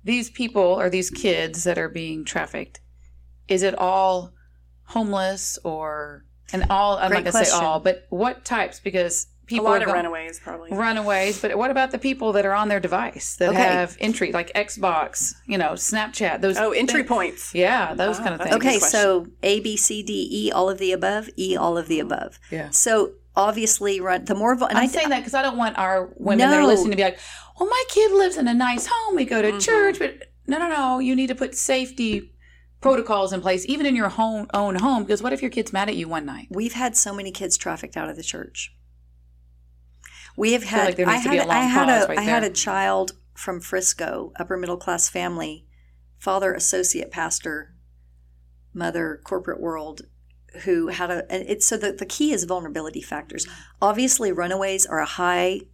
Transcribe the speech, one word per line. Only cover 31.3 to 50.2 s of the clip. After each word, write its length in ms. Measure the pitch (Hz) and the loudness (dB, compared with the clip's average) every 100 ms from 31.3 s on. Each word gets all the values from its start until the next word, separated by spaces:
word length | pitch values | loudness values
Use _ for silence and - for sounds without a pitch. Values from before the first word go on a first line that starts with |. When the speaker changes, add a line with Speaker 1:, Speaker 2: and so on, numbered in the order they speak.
| 262 | -2
Speaker 1:
put 200 | 262 - | -4 -4
safety 800 | - 262 254 - 226 208 - - - - _ _ | 0 0 0 -4 -2 -2 -6 -20 -20 -20 _ _
protocols 520 | 269 247 226 208 190 | 2 2 2 0 0
in 80 | 190 | 0
place, 240 | 190 185 185 | 0 0 0
even 180 | 294 285 | 0 2
in 100 | 247 | 2
your 140 | 202 | 0
home, 380 | 208 220 220 208 | 0 0 -2 -4
own 220 | 202 202 185 | -2 0 2
home, 280 | 240 247 | 2 2
because 180 | 202 208 | 0 -2
what 100 | 233 | 0
if 80 | 269 | -2
your 100 | 262 | -2
kid's 220 | 240 220 | -4 -2
mad 160 | 190 202 | -2 -2
at 60 | 175 | -2
you 120 | 165 | -4
one 180 | 165 143 | -4 -6
night? 220 | 135 - | -10 -8
Speaker 2:
We've 240 | 180 233 | -6 -4
had 220 | 233 254 226 | -2 0 0
so 180 | 208 | 0
many 180 | 202 196 | -4 -8
kids 260 | 185 185 - | -8 -4 -2
trafficked 400 | 175 160 147 165 | -2 -6 -6 -8
out 120 | 156 | -8
of 60 | 160 | -8
the 80 | |
church. 500 | 160 - - - - _ _ _ _ _ _ _ _ _ _ _ _ _ - - - - | -10 -10 -12 -12 -14 _ _ _ _ _ _ _ _ _ _ _ _ _ -20 -20 -18 -2
We 160 | 214 | 2
have 100 | 240 | 2
Speaker 1:
I 20 | 202 | 2
feel 120 | 214 | 2
Speaker 2:
had, 60 | 196 | 2
Speaker 1:
like 100 | 175 | 2
there 120 | 180 | 2
Speaker 2:
I 40 | |
Speaker 1:
needs 100 | 233 | 2
to 60 | 240 | 2
Speaker 2:
had, 40 | 175 | 0
Speaker 1:
be 40 | |
a 80 | 165 | 2
long 100 | 226 | 2
Speaker 2:
I 60 | 254 | 4
had 200 | 254 262 | 4 6
Speaker 1:
pause 180 | 233 196 | 4 4
Speaker 2:
a, 20 | |
Speaker 1:
right 100 | - | 2
Speaker 2:
I 40 | |
had 220 | 214 233 | 2 2
Speaker 1:
there. 60 | 208 | 0
Speaker 2:
a 40 | |
child 580 | 180 - 190 196 190 185 - _ | -2 -2 0 0 0 -2 -8 _
from 260 | - - 180 | -12 -8 -8
Frisco, 720 | 180 185 180 - 160 - - - | -4 -2 0 -2 -4 -6 -10 -10
upper 160 | 175 180 | -6 -4
middle 200 | 180 175 | -4 -6
class 320 | 185 170 - | -4 0 0
family, 560 | 180 180 170 156 156 - _ - _ _ _ | -2 -4 -4 -8 -10 -18 _ -20 _ _ _
father, 360 | - 190 190 | -2 0 0
associate 580 | - - 185 185 170 151 | 0 -2 0 0 -2 -6
pastor, 600 | 180 165 - 165 151 151 - _ _ _ _ _ _ _ _ _ | -6 -4 -4 -6 -10 -12 -20 _ _ _ _ _ _ _ _ _
mother, 460 | 175 170 165 160 151 - | -6 -4 -2 -6 -8 -6
corporate 340 | 185 180 - | -6 -6 -8
world, 440 | 170 160 156 156 - _ | -6 -8 -10 -14 -20 _